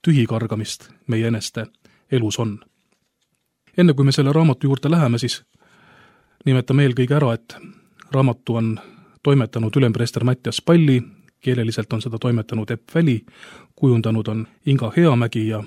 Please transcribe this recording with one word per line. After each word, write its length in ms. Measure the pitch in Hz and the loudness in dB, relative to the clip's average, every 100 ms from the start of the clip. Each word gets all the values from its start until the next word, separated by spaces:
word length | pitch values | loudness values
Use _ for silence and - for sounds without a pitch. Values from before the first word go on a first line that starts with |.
tühikargamist 880 | 170 147 117 113 113 110 107 - - _ - | 2 2 2 -2 -4 -6 -8 -12 -18 _ -6
meie 220 | 113 117 | -2 -2
eneste 380 | 113 - - 107 _ _ _ _ | -4 -6 -12 -14 _ _ _ _
elus 280 | 131 107 113 | -2 -2 -4
on. 200 | 113 104 _ _ _ _ _ _ _ _ _ _ _ - | -6 -8 _ _ _ _ _ _ _ _ _ _ _ 2
Enne 160 | 180 | 4
kui 120 | 139 | 4
me 80 | 139 | 2
selle 200 | 135 135 | 2 2
raamatu 340 | 156 160 131 139 | 2 2 2 -2
juurde 240 | 135 135 | -2 0
läheme, 280 | 170 135 117 | 0 2 0
siis 240 | 120 - _ _ _ _ _ _ _ _ _ _ - | -4 -8 _ _ _ _ _ _ _ _ _ _ 0
nimetame 400 | 131 123 139 139 | 0 2 2 2
eelkõige 300 | 123 123 143 | 0 0 0
ära, 180 | 135 113 | 0 -2
et 200 | - - - - _ _ _ | -10 -20 -20 -20 _ _ _
raamatu 460 | 135 131 120 - 117 | 0 0 0 -4 -2
on 140 | 113 110 - - _ _ | -2 -6 -12 -20 _ _
toimetanud 540 | 143 139 110 117 110 139 | 0 2 0 -4 -2 2
ülempreester 480 | 123 107 117 - | 0 0 -4 -2
Mattias 380 | 120 123 117 - | -2 -2 -4 -6
Palli, 380 | - 170 151 127 117 - _ _ | 2 4 4 2 -2 -20 _ _
keeleliselt 480 | 131 123 113 110 107 | -4 -2 -2 -6 -6
on 100 | 110 | -6
seda 160 | 117 113 | -6 -6
toimetanud 520 | 127 117 107 110 107 | -2 -2 -2 -8 -6
Epp 240 | 113 _ | -10 _
Väli, 240 | 165 165 113 - - - - _ _ | 0 0 0 -6 -20 -20 -20 _ _
kujundanud 520 | 139 117 110 110 110 | 2 2 0 -2 -4
on 140 | 110 110 _ - | -8 -10 _ -2
Inga 260 | 139 113 170 | 0 0 2
Heamägi 520 | 170 120 117 117 110 | 4 4 0 -2 -4
ja 120 | 107 | -6